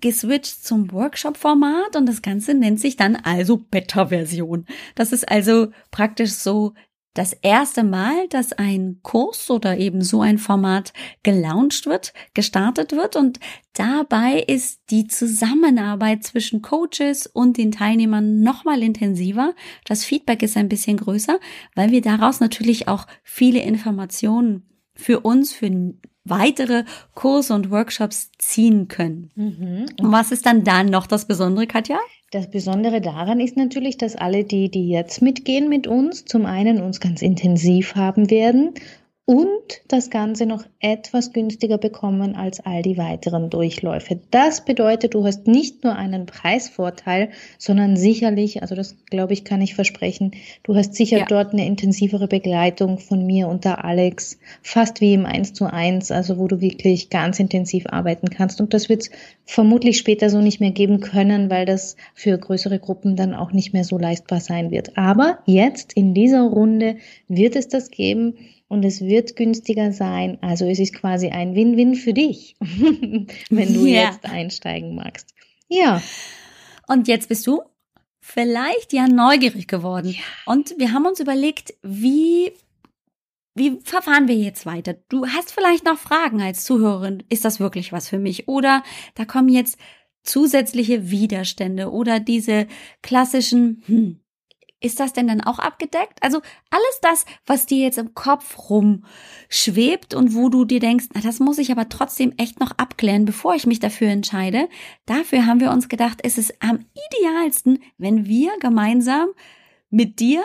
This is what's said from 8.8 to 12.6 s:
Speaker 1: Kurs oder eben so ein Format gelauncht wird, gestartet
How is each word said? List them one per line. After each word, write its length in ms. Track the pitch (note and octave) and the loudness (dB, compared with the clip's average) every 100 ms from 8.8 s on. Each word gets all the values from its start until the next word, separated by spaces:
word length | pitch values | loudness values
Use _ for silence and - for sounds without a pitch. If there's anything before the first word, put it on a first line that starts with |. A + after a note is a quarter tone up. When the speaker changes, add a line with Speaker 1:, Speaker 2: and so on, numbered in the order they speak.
| F#3 F3+ | -4 -8
Speaker 1:
Kurs 480 | - A3+ C#4+ A#4 - | -4 -2 -2 -4 -4
oder 300 | A#3+ G#3+ F3+ | -2 0 0
eben 240 | F#3+ F#3 | -2 -2
so 180 | F3+ G#3+ | 0 0
ein 160 | G#3+ G#3+ | 2 0
Format 560 | G#3+ G3 F#3+ F#3+ G3 - - - | 0 0 2 0 -4 -16 -18 -4
gelauncht 640 | - G3 D#3+ E3 C#4 - - | 0 2 2 0 0 0 -4
wird, 260 | F4 - - - - | -4 -4 -18 -10 -4
gestartet 560 | G#3 - | -2 0